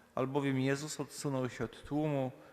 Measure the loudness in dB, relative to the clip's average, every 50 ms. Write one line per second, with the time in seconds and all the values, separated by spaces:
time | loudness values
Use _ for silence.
0 | -14 -6 -2 -2 0 2 2 2 2 4 4 4 4 4 2 2 0 -4 -4 -4
1 | -6 -6 -6 -4 -2 -2 0 0 0 -2 -2 -2 -4 -4 -4 -8 -8 -2 0 2
2 | 2 2 2 2 0 0 -4 -8 -16 -20